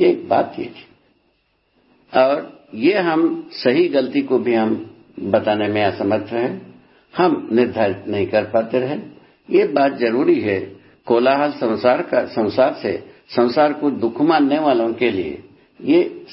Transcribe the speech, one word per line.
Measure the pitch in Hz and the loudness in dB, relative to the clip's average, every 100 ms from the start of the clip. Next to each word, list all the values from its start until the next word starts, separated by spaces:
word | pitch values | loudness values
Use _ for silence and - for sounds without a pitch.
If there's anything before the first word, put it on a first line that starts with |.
एक | 175 156 95 | 0 0 0
बात | 113 - - | -2 -2 -6
ये | |
थी। | - - - _ _ _ _ _ _ _ _ _ _ _ _ - | -14 -16 -20 _ _ _ _ _ _ _ _ _ _ _ _ 2
और | 131 151 - - _ | 4 2 -4 -16 _
ये | 107 139 208 | -2 0 2
हम | 175 160 165 - - | 0 2 0 -2 -10
सही | - 131 139 180 | -4 0 2 2
गलती | 139 123 139 | 0 0 -2
को | 135 127 | 0 0
भी | 117 | 2
हम | 117 110 104 - - _ - | 0 0 -2 -6 -20 _ -10
बताने | 98 107 104 107 104 | -2 0 0 -2 0
में | 107 | 0
असमर्थ | 101 - 101 110 101 | 0 0 -2 -2 -2
हैं, | 117 127 190 - - _ _ _ - | -4 -4 -6 -14 -20 _ _ _ 0
हम | 180 - - | 0 0 0
निर्धारित | 113 113 110 101 92 - | 0 2 0 -2 -2 -6
नहीं | 104 92 | -4 0
कर | 107 | 0
पाते | 101 113 113 127 | 0 -2 0 -2
रहे। | 127 151 - - _ _ - | -2 -6 -10 -18 _ _ 0
ये | 185 196 | 2 2
बात | 143 139 | 2 0
जरूरी | 127 117 120 170 151 | 0 0 2 2 2
है। | 107 95 76 - _ _ - | 0 -2 -4 -14 _ _ -2
कोलाहल | 117 127 139 147 | 2 4 2 0
संसार | 139 123 107 123 147 | -2 -4 0 2 2
का, | 170 127 | 0 -2
संसार | - - 107 107 135 - | -2 -2 -2 2 2 0
से, | 107 82 - - _ | -4 -6 -8 -20 _
संसार | - 120 135 147 | 0 2 2 0
को | 139 147 | 0 -4
दुख | 123 117 - | -2 -4 0
मानने | 147 156 139 151 | 2 2 2 2
वालों | 151 120 113 | 0 0 0
के | 110 120 | -2 -2
लिए | 95 80 73 - _ _ - | -2 -6 -10 -16 _ _ -8
ये | - 165 - - - | 0 2 0 -6 -10